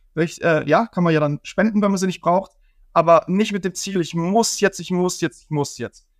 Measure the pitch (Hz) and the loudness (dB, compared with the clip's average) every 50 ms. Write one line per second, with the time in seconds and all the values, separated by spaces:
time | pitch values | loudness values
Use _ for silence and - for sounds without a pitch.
0 | _ _ _ 156 170 165 - - - 165 160 151 - 139 156 196 233 - - 185 | _ _ _ -2 -2 -2 -4 -2 0 0 0 0 2 2 2 2 2 0 -2 0
1 | 175 165 156 151 151 147 147 - - - - - 202 226 202 208 202 196 196 180 | 0 2 2 2 0 0 -2 -6 -10 -6 -2 0 0 0 2 2 2 2 0 0
2 | 190 185 180 - - 170 175 190 190 - _ _ _ _ _ _ _ _ - 170 | -2 -4 -4 -2 -2 0 0 0 -2 -4 _ _ _ _ _ _ _ _ 0 2
3 | 160 170 165 156 - - 185 202 220 214 202 190 196 185 - - - 196 190 180 | 6 6 6 6 4 2 0 0 0 0 -2 -4 -6 -6 -6 -8 -8 -4 -2 -2
4 | 160 - 170 170 165 180 202 233 214 - - - 202 190 - - 165 - 185 180 | -4 -2 -4 -4 -2 0 2 2 0 0 0 0 0 0 0 -4 -6 -4 -2 -2
5 | 180 180 - - 170 156 - - _ _ 151 143 135 - - - 117 101 - - | 0 -2 -2 -4 -6 -6 -6 -10 _ _ -4 -4 -4 -6 -8 -10 -12 -12 -14 -18
6 | _ _ _ | _ _ _